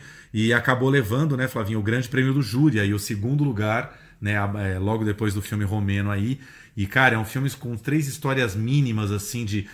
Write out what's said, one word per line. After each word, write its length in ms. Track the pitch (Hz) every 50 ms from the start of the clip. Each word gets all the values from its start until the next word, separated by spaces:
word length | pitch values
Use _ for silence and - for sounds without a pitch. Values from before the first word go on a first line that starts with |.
| - - - - - -
e 220 | - 110 110 113 117
acabou 360 | 120 117 - 127 110 127 135
levando, 460 | 139 143 120 95 113 131 160 160 139
né, 120 | 123 131 127
Flavinho, 320 | - 127 110 98 110 110
o 40 | 104
grande 240 | 107 113 127 123 -
prêmio 280 | - 131 131 135 135
do 60 | 143 139
júri, 360 | 104 104 127 151 156 120 107
aí 140 | 101 101 104
o 60 | 104
segundo 440 | 101 - 117 101 101 120 139 147 147
lugar, 540 | 143 120 101 107 107 110 120 131 143 - - - - - -
né, 160 | - 104 107 104
a, 140 | 101 101 101 104
é, 180 | 101 95 95 92
logo 260 | 95 101 110 113 110
depois 300 | 107 101 98 110 107 98
do 80 | 101
filme 240 | 98 - 110 104 104
romeno 460 | 95 107 107 101 98 98 101 101 104
aí. 280 | 104 98 101 120 135 139 - - - - - - -
E, 100 | 110 98
cara, 300 | 98 - 131 131 131 117
é 20 | 110
um 80 | 110
filme 240 | 101 - 131 135 139
com 260 | - - - 120 120
três 320 | 107 - - 139 160 151 139
histórias 480 | - - - 139 135 131 123 113 92
mínimas, 560 | 104 110 117 135 147 139 123 113 107 107 98
assim, 320 | 104 101 - - - 120 120
de, 240 | 104 104 104 98 -